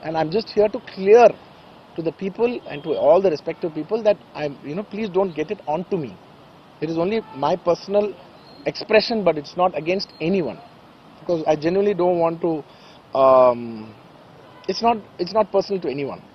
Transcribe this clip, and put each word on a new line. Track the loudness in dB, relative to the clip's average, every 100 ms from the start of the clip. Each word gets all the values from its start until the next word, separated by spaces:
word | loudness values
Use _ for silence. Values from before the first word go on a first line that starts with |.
And | -6 -4
I'm | -2
just | -2 -2
here | 0 0
to | 0 -12
clear | -6 6 8 8 6 -16 -20 -20 -20 -16 -8
to |
the | -8
people | -6 -10 -2 -4 -4 -10
and | -12
to | -6
all | 0 4 4
the | 4
respective | -2 -6 -6 -6
people | -6 -6 -2
that | 0 0 -4
I'm, | -10 -8 -8
you | -10 -10
know, |
please | -10 -8 -4
don't | -2 -2
get | -2 -6
it | -6 -6
onto | -6 -4 -6
me. | -6 -12 -20 -20 -20 -20 -20 -10
It | -6
is | -2
only | -2 -2 -6
my | -6 -2 -2
personal | -2 -2 0 -2 -2 -6 -20 -20 -20 -10 -10
expression, | -8 2 2 2 0
but | 0 -2
it's | -6 -2
not | -2 0
against | -4 -4 -6 -6
anyone, | -2 -2 -2 -8 -18 -20 -20 -20 -20 -16
because | -4 -2 0
I | 0
genuinely | 0 0 0
don't | 0 0 2
want | 0 0
to, | -4 -4 -8 -20 -20 -20 -8 2
um, | 6 8 6 4 -6 -12 -14 -20 -20 -20 -20 -20 -20 -14 -8
it's | -2
not, | 0 -2 -6 -8
it's | -4
not | -2 0
personal | 0 0 -4
to | -4
anyone. | -6 -8 -10 -16